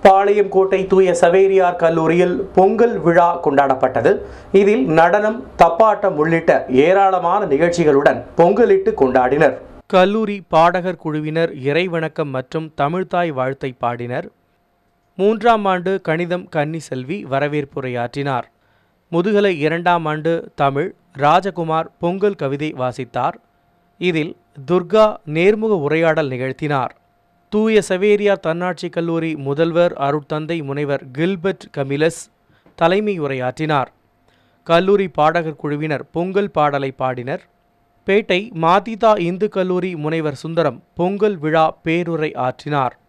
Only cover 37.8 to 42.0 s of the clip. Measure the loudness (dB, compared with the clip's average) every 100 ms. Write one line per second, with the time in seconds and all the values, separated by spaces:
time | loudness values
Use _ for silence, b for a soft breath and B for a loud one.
37.8 | _ _ 0 0 2 -2 -2 -2 2 2
38.8 | 0 0 2 2 0 -4 -4 -2 -2 -2
39.8 | -4 -6 -4 -4 -4 -6 -4 -2 -2 -4
40.8 | _ -4 -4 0 -2 -2 0 2 2 -2
41.8 | -4 -2